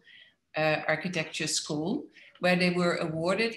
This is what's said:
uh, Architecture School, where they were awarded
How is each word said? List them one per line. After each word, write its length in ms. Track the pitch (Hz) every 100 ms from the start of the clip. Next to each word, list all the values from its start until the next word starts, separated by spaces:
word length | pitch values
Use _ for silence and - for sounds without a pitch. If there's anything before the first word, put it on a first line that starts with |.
| - - - _ _ 156
uh, 220 | 156 151 -
Architecture 580 | 156 180 170 156 - 156
School, 580 | - - 151 165 254 - - - -
where 160 | 180 180
they 140 | 180
were 260 | 175 175 156
awarded 580 | 165 156 170 196 226